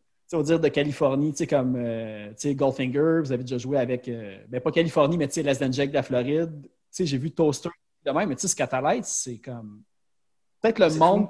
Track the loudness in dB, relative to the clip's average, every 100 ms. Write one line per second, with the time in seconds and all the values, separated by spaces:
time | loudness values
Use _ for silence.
0 | _ _ _ -2 2 2 4 2 0 2
1 | 2 2 0 -2 0 0 0 -2 -2 -4
2 | -8 -10 -14 -6 -4 0 0 0 -2 2
3 | 2 2 0 -2 -4 -6 -2 0 0 -2
4 | -6 -10 -10 -16 -10 -6 -2 0 2 2
5 | 2 2 -2 -2 0 0 0 0 0 -2
6 | 0 -2 0 0 -2 -6 -18 _ _ -4
7 | -2 -2 -4 2 2 2 -6 -12 _ _
8 | -4 -2 -2 -2 -2 -2 -2 0 0 0
9 | -2 -6 -6 -10 -12 -12 -14 -18 -20 _
10 | _ _ _ _ _ _ 0 4 4 6
11 | 6 6 2